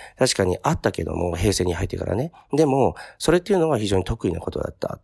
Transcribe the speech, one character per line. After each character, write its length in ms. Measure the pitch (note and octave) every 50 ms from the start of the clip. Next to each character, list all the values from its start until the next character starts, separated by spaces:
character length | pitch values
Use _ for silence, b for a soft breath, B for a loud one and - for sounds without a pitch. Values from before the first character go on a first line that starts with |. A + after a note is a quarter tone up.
| B B B B
確 160 | C3 B2+ -
か 120 | - G2
に 120 | F2+ F2+ - -
あ 80 | -
っ 100 | - -
た 120 | - - F#2+
け 100 | - F2
ど 100 | E2+ E2+
も、 220 | E2+ E2+ F2+ E2+
平 160 | E2+ F2+ G#2+
成 140 | F#2+ - F#2
に 80 | F2+ F2
入 120 | F2 F#2+
っ 40 | F2+
て 80 | - -
か 80 | -
ら 100 | F2 F#2
ね。 160 | G#2 C3+ E3+ - B B B -
で 120 | C#3 D#3+
も、 300 | C#3+ C3+ C#3 B2 F#2+ - B B B B B
そ 140 | - - -
れ 60 | -
っ 20 |
て 100 | F3 -
い 40 | G3+ F#3
う 20 |
の 100 | D#3+ D#3+
は 80 | D3 A2
非 100 | G#2+ G2
常 100 | G2+ F#2+
に 80 | F2+
得 240 | - A#2 A#2 - G2+
意 20 |
な 80 | E2 E2+
こ 100 | - -
と 100 | - -
だ 100 | - -
っ 20 | -
た 220 | - - - -
っ 60 | -